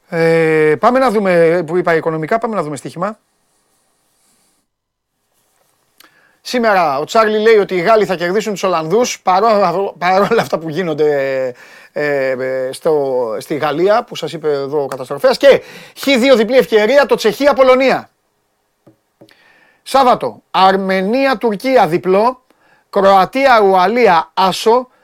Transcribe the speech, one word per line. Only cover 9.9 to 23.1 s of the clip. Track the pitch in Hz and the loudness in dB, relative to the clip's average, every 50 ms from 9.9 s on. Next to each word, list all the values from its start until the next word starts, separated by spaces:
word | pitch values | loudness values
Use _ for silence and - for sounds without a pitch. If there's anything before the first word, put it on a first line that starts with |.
| - 151 | -6 -6
παρόλα | 170 180 185 190 202 175 233 226 | -2 0 0 2 2 2 0 0
αυτά | - - 170 151 | -2 -2 -4 -8
που | 165 160 | -6 -6
γίνονται, | 143 175 185 165 151 143 151 151 143 139 135 135 135 131 131 123 120 - - - - - - _ | -6 -6 -6 -4 -2 -2 0 0 0 0 -2 -2 -4 -4 -4 -6 -8 -12 -18 -20 -20 -20 -20 _
ε, | - 147 147 147 143 139 131 131 | -8 -6 -4 -2 -2 -2 -2 -2
ε, | 131 123 131 131 131 131 127 131 | -4 -4 -4 -6 -4 -6 -6 -6
στο, | 135 - - 170 156 147 139 135 127 127 123 110 107 98 | -8 -6 -2 -2 0 0 0 -2 -2 -4 -4 -4 -6 -8
στη | 127 - 156 | -8 -8 -6
Γαλλία, | 135 151 147 143 160 180 202 208 240 226 | -4 -4 -4 -2 0 0 0 0 0 -2
που | - - | -6 -10
σας | - 170 147 170 | -12 -10 -10 -10
είπε | 156 151 151 | -8 -6 -4
εδώ | 143 139 139 135 147 151 139 | -4 -4 -4 -4 -4 -4 -4
ο | |
καταστροφέας. | 131 135 131 127 - 143 139 - 262 226 - | -4 -8 -10 -10 -10 -6 -2 0 0 0 4
Και | 554 554 214 - - - - - - - - - | 4 4 4 4 2 -6 -20 -20 -20 -20 -16 -8
χ | - | -2
δύο | 269 277 226 240 277 262 | 0 0 2 4 4 4
διπλή | 214 226 202 262 262 | 4 2 2 2 2
ευκαιρία, | 202 - 226 208 208 214 269 285 277 | 2 2 2 0 2 2 2 2 2
το | 202 240 | 2 0
Τσεχία-Πολωνία. | - - 214 180 - 277 285 240 262 262 254 254 254 269 254 185 127 - - _ _ _ _ _ _ _ _ _ _ _ _ _ _ _ _ _ _ _ _ _ _ 165 - _ _ _ _ _ _ _ _ _ _ _ | -2 0 -2 -2 0 0 2 2 4 4 4 4 4 2 0 0 -2 -4 -10 _ _ _ _ _ _ _ _ _ _ _ _ _ _ _ _ _ _ _ _ _ _ -20 -20 _ _ _ _ _ _ _ _ _ _ _
Σάββατο, | - - 269 262 247 220 - 147 120 104 - _ _ | -2 0 2 2 2 2 0 -2 -8 -10 -12 _ _
Αρμενία-Τουρκία | - 170 190 190 190 196 190 190 190 190 185 202 233 269 269 269 262 196 - 233 208 180 - 262 262 247 196 156 | -2 2 2 2 2 2 -2 -2 -2 -2 -2 -2 -2 0 0 0 -2 -2 -2 -4 -4 -4 -2 0 2 2 2 2
διπλό, | 170 165 - 180 185 196 220 247 262 - _ _ _ _ _ _ _ _ _ _ | 0 -2 -2 0 0 2 2 0 -2 -6 _ _ _ _ _ _ _ _ _ _
Κροατία-Ουαλία | - 202 190 196 | -2 0 2 4